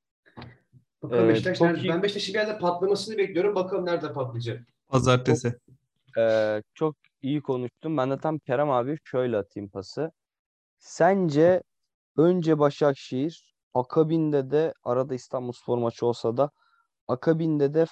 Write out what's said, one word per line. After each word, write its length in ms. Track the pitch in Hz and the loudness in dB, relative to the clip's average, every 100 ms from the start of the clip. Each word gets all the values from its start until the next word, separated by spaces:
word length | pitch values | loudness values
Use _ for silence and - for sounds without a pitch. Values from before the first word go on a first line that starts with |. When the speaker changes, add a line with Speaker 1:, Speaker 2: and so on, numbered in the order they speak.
| _ _ _ - - - _ _ _ _ | _ _ _ -20 -20 -20 _ _ _ _
Speaker 1:
Bakalım 220 | - 120 113 | -4 2 4
Speaker 2:
Ee, 40 | |
Speaker 1:
Beşiktaş 280 | 113 180 175 | 4 2 2
Speaker 2:
çok 100 | 170 | 2
Speaker 1:
nerede? 140 | 160 | 2
Speaker 2:
iyi. 80 | 127 | -2
Speaker 1:
Ben 140 | 170 | -2
Beşiktaş'ın 300 | 202 202 185 | -2 -4 -4
bir 60 | 214 | -2
yerde 180 | 214 214 | -2 -2
patlamasını 600 | 175 - 190 196 220 208 | -4 -2 0 -2 -2 -4
bekliyorum. 380 | 190 156 202 196 | -2 0 0 0
Bakalım 300 | 185 190 180 | -2 -4 -2
nerede 280 | 170 156 | -4 -4
patlayacak. 540 | 143 123 120 117 104 - _ _ | -6 -6 -6 -8 -10 -14 _ _
Speaker 3:
Pazartesi. 680 | 135 123 127 127 151 120 123 _ _ _ _ _ | 2 4 4 4 0 0 -6 _ _ _ _ _
Speaker 2:
Çok, 100 | - | 0
e, 460 | 113 110 107 107 - | 2 2 0 -2 -8
çok 220 | - 156 147 _ _ | -4 -4 -4 _ _
iyi 200 | 127 147 | -4 -4
konuştun. 560 | 139 127 123 - 160 156 | -2 -4 -6 -8 -6 -2
Ben 140 | 131 | -2
de 60 | 135 | -2
tam 220 | 160 156 | -4 -6
Kerem 300 | - 127 147 | -4 -2 0
abi 280 | 127 123 151 | 0 -2 -6
şöyle 340 | - 131 127 110 | -6 -2 0 -2
atayım 320 | 98 - 101 | -4 -8 -12
pası. 420 | 98 95 - 160 - _ _ _ _ _ _ | -12 -10 -8 -8 -10 _ _ _ _ _ _
Sence 840 | - - 165 196 180 143 165 180 - _ _ _ _ - | -12 2 2 4 2 4 4 4 -2 _ _ _ _ 2
önce 420 | 165 185 165 156 | 2 4 2 2
Başakşehir, 960 | 147 143 151 135 - 131 147 160 _ _ _ | 2 2 0 0 -4 -4 -4 -6 _ _ _
akabinde 800 | 127 123 - 156 165 156 147 131 | -4 0 2 2 2 2 0 0
de 220 | 147 160 - | 0 0 -4
arada 320 | - 123 131 127 | -4 -2 -2 -6
İstanbulspor 600 | - 135 123 117 - 123 | -8 -8 -8 -8 -4 -2
maçı 280 | 117 - 120 | -2 0 -2
olsa 320 | 117 120 120 | 0 -2 0
da 140 | 143 - _ _ _ _ - | -2 -4 _ _ _ _ -8
akabinde 640 | 127 - 160 165 151 139 | -2 0 0 0 0 0
de 120 | 156 165 | 0 -2